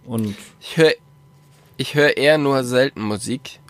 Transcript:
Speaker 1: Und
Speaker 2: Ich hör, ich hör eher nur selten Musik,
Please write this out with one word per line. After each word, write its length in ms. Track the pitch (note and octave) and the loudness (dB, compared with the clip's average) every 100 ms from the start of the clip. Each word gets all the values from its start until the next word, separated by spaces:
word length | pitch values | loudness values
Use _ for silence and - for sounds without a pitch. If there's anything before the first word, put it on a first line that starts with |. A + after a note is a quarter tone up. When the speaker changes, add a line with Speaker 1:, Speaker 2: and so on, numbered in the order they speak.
| B2 | -10
Speaker 1:
Und 320 | A2+ G#2+ G2+ - _ | -6 -6 -8 -16 _
Speaker 2:
Ich 160 | - - | -8 2
hör, 160 | D#3 - _ _ _ _ _ _ _ - | 2 2 _ _ _ _ _ _ _ -10
ich 200 | C3+ D3 | -4 2
hör 200 | D3 - | 2 4
eher 220 | C#3+ D#3 | 4 4
nur 260 | C#3 C3+ | 2 0
selten 380 | B2 B2 C#3 - | 0 2 0 -2
Musik, 580 | G#2+ G#2 - C3 - - | -6 -6 -6 -8 -10 -20